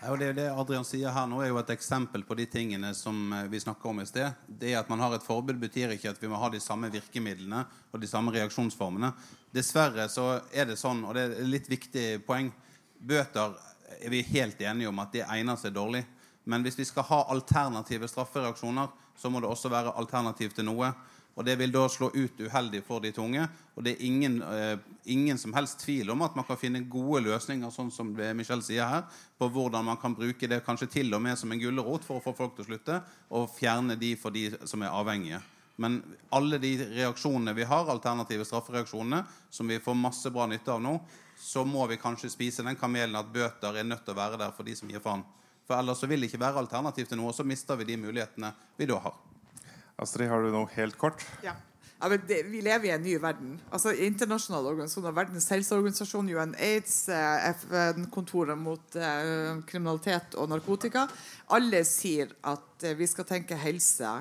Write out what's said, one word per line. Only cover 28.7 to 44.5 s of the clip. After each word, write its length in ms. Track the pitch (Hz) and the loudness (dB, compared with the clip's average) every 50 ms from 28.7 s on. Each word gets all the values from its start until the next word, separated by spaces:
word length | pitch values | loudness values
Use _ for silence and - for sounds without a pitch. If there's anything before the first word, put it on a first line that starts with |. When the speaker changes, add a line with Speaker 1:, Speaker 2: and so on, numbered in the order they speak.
| 110 117 120 120 | 0 0 2 2
Speaker 1:
her, 160 | 135 165 170 - - - - - _ _ | 2 0 -2 -4 -12 -20 -20 -20 _ _
på 100 | 127 123 | 0 0
hvordan 320 | 120 131 131 123 113 113 113 | 2 2 0 2 2 0 2
man 140 | 113 117 117 | 0 0 0
kan 180 | - 123 117 | 0 -2 -2
bruke 320 | 104 113 120 123 123 - 120 | 0 -2 -2 -2 -2 0 0
det 140 | 120 120 120 | 0 0 0
kanskje 240 | - 120 110 - 120 | 0 -2 -2 -2 -2
til 220 | - 147 135 120 104 | 0 0 2 2 2
og 80 | 104 | 2
med 160 | 113 123 123 120 | 2 0 0 -2
som 140 | - 113 | -2 -4
en 80 | 113 117 | -4 -2
gulrot 460 | 113 120 127 131 123 110 139 160 - | -2 0 0 0 0 0 -2 -4 -4
for 140 | - 139 127 | -4 -6 -4
å 40 | - | -4
få 120 | 131 123 - | -4 -4 -4
folk 180 | 131 123 123 | -4 -6 -6
til 80 | - 104 | -10 -10
å 40 | 110 | -10
slutte, 320 | 113 110 - - 160 180 175 - - - - _ | -10 -8 -4 -2 -2 -2 -4 -6 -20 -20 -16 _
og 180 | - 117 120 117 | -2 0 0 0
fjerne 480 | - - - 117 113 120 123 123 117 113 | -2 0 2 2 4 4 2 0 0 0
de 160 | 113 117 117 | 0 -2 -2
for 160 | 104 - 107 | -2 -4 -4
de 180 | 101 110 107 107 107 - - | -2 -2 -2 -2 -4 -6 -8
som 160 | - - 107 | -6 -4 -2
er 80 | 104 98 | -2 0
avhengige. 520 | - 98 104 107 107 101 92 80 80 92 - - - - - _ _ - | 0 0 0 0 0 -2 -2 -4 -6 -8 -8 -12 -20 -20 -20 _ _ -4
Men 240 | 113 117 120 123 - - 87 - - - | -2 0 0 -2 -4 -10 -18 -20 -8 2
alle 260 | - 135 143 147 151 143 | 2 4 4 4 2 2
de 200 | 131 135 135 127 131 107 107 120 127 | 2 2 0 0 -2 -2 0 0 0
reaksjonene 500 | 123 120 - - 151 139 127 117 110 107 | 0 0 0 0 0 2 2 2 2 2
vi 100 | 110 117 117 | 0 2 2
har, 180 | 143 160 170 156 | 4 2 4 2
alternative 540 | 135 117 - 123 120 120 117 - 113 107 107 | 0 0 0 0 0 0 0 -2 -2 -2 -2
straffereaksjonene, 800 | - - 117 117 - 123 123 117 - - 110 113 117 139 170 196 - - - - _ | -2 -2 -4 -4 -2 -4 -4 -4 -2 -4 -6 -2 0 0 0 0 -2 -10 -20 -20 _
som 180 | - - - 117 | -8 -4 -2 0
vi 100 | 113 113 | 0 0
får 180 | - - 123 | 0 0 2
masse 360 | 123 123 123 123 - - 135 | 2 2 2 0 -2 -6 -4
bra 160 | 123 123 120 113 | 0 0 0 0
nytte 240 | 107 113 113 - | 0 -4 -2 -2
av 80 | 123 113 | -2 0
nå, 220 | 113 131 156 170 165 - - - - - - - | 0 0 -2 -2 -4 -10 -20 -20 -20 -20 -20 -16
så 280 | - - - 135 131 131 | -12 -4 0 0 0 2
må 160 | 143 135 131 117 | 2 2 2 2
vi 80 | 113 113 | 0 -2
kanskje 340 | - 120 117 113 - 123 | -2 -4 -4 -4 -6 -10
spise 320 | - - 123 120 120 - 120 | -6 -4 -4 -4 -2 -2 -4
den 140 | 123 135 131 | -4 -4 -2
kamelen 420 | - 123 123 123 120 113 107 107 | -2 0 2 2 0 0 0 -4
at 80 | 107 110 | -4 -4
bøter 480 | 113 120 120 113 - - - 104 104 | -2 0 0 0 -2 -2 -4 -4 -2
er 80 | 107 107 | -2 -2
nødt 220 | 117 117 113 - | -2 -4 -6 -6
til 80 | - 101 | -6 -4
å 60 | 98 101 | -2 -2
være 140 | 104 110 113 | -2 -2 -4
der 120 | 107 95 | -4 -6